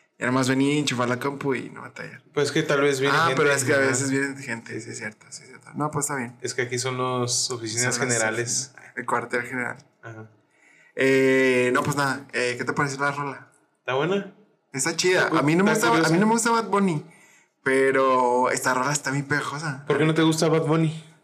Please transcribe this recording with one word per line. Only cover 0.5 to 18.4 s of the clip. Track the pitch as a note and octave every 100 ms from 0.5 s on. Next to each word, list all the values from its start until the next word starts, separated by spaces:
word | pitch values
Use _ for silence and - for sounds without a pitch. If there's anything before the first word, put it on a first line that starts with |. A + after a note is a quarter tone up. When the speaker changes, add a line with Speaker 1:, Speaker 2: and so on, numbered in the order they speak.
| C3+ C#3 D3+
Speaker 1:
enchufar | C#3 B2 B2
la | B2
compu | C#3 C#3 C#3+ A#2+
y | A#2
no | A#2
batallar. | B2+ - A2+ - _
Speaker 2:
Pues | D3+ C#3
que | E3
tal | - C#3+
vez | C#3+ C3
viene | C#3 C#3+
Speaker 1:
Ah, | E3
Speaker 2:
gente. | C3+
Speaker 1:
pero | D3
es | C#3 B2
que |
a | C#3
Speaker 2:
Ajá. | C3+
Speaker 1:
veces | B2+ C#3
viene | C3+ C#3 C3+
gente, | B2 A2+ - A#2
sí, | A#2+
es | A2+
cierto, | G#2+ - -
sí, | -
es | -
cierto. | A#2+ - C3+
No, | D3+
pues | D3 C#3
está | C#3
bien. | A#2+ A#2+
Speaker 2:
Es | B2
que | -
aquí | B2 B2
son | B2+ B2+
las | B2+ B2+ A#2+ - -
oficinas | A#2+ A2+ A2+ B2 A#2+
Speaker 1:
Son | C3
las | A#2
Speaker 2:
generales. | A2 A2+ A#2+ - -
Speaker 1:
oficinas. | - - -
El | B2
cuartel | A#2+ A#2 B2
general. | A#2+ C3 B2 B2 - _
Speaker 2:
Ajá. | A2+ A2 A2 _ _ _ _ _ _ -
Speaker 1:
Eh, | C3+ C3+ C3 C3 C3 B2+ B2
no, | A#2+
pues | - C#3+
nada. | C#3 B2 -
Eh, | A#2+ B2 B2
¿qué |
te | A#2+
pareció | - C#3+ C3+
la | C#3+
rola? | C#3 C#3+ B2+ - _ _ _
Speaker 2:
¿Está | - C3
buena? | D#3+ G3 F#3+ - _ _ _
Speaker 1:
Está | C3+ E3 E3
chida. | F3+ F3+
Speaker 2:
Está | B2
cu-, | D3+
Speaker 1:
A |
mí | C#3 E3
no | G#3
me |
Speaker 2:
está | G#3+ A#3
Speaker 1:
gusta, | A#3 D#3
a |
mí | E3+
Speaker 2:
curiosa. |
Speaker 1:
no | A3
me |
gusta | A3+ A#3
Bad | A3+ G3+
Bunny, | G3+ G3 D3+ - - - _ _ _
pero | C3+ C3 C3+ C3+ C3+ B2+ B2 B2